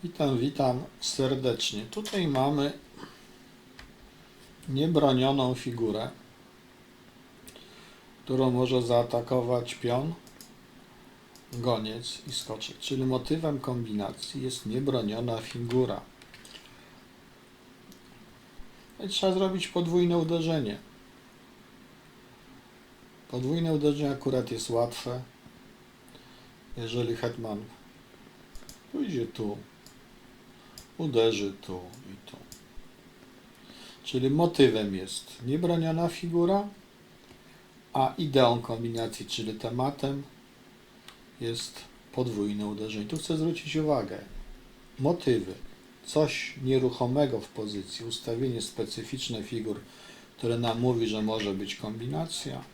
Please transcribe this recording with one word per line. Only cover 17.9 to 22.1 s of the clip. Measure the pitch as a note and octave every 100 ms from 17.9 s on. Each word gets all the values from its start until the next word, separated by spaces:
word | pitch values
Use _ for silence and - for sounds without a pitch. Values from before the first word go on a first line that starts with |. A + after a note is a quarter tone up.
| - - - - - - - - - - -
I | G3
trzeba | - F#3+
zrobić | F#3 F#3+ F#3 F3
podwójne | F3+ E3+ F3 F3 F3
uderzenie. | D#3+ E3+ D#3+ D#3+ A2+ G#2 - - - - - - - - - - - - -